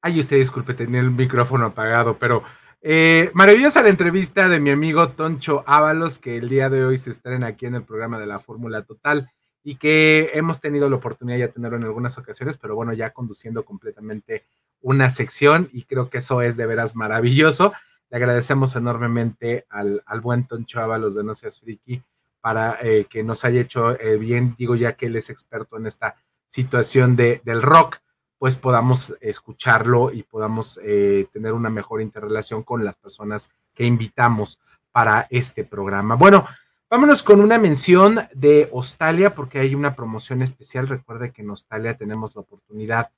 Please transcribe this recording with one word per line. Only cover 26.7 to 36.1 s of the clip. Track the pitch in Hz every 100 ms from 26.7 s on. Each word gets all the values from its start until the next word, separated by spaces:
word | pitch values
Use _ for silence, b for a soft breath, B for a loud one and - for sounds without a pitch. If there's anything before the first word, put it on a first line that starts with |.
| 127 110 135 127 123
de, | 120 120
del | - 117
rock, | 127 160 - - _ _ _ _
pues | 131
podamos | 131 131 123 123 127 - -
escucharlo | 110 104 - 107 131 113 113 120 127
y | 117
podamos, | - 110 107 110 107 -
eh, | 104 104 101 101 95
tener | 107 110
una | 117 113
mejor | 110 98 110
interrelación | 110 107 104 107 104 113
con | - 120
las | 104 -
personas | 101 - 104 107 - _ _
que | _ 120
invitamos | 117 113 - 120 110 104 - _ _ _
para | 123 113 107 -
este | 123 123 -
programa. | - 101 98 98 104